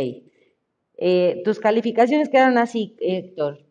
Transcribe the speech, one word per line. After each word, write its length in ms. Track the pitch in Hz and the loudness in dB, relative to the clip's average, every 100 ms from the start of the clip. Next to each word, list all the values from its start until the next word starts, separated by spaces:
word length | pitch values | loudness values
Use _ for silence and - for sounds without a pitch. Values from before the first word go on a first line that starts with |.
| 131 120 - _ _ _ _ _ _ - | -4 -8 -18 _ _ _ _ _ _ -4
Eh, 460 | 180 180 180 180 | 0 2 2 0
tus 140 | 196 208 | -4 -2
calificaciones 680 | 220 220 233 226 233 302 302 | 0 0 0 2 2 2 2
quedaron 300 | 269 262 247 | 4 4 2
así, 380 | 240 226 208 - | 0 -4 -8 -6
Héctor. 640 | 175 185 185 - 147 143 _ | -4 -4 -6 -6 -6 -6 _